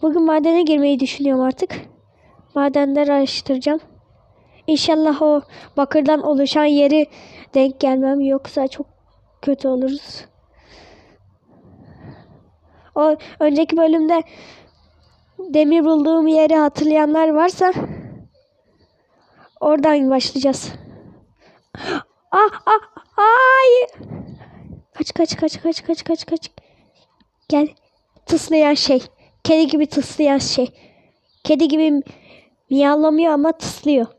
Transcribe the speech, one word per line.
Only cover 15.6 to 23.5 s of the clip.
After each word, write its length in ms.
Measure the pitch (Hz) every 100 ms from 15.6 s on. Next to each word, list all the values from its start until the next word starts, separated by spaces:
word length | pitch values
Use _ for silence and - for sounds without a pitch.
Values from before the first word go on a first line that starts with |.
| 302 330 311
bulduğum 420 | 320 294 320 320
yeri 280 | 311 311 320
hatırlayanlar 760 | 294 - 302 311 302 311 320
varsa 440 | 302 349 359 370 370 - - - - - _ _ _ _ _ _ _ _ _ _ _ - _
oradan 500 | 302 302 294 294 269
başlayacağız. 640 | 262 247 277 269 262 - - - - - - _ _ _ _ _ - - 330 - _ _
Ah, 300 | 370 415 - -
ah, 380 | 427 - - _ -
ay! 880 | 415 466 523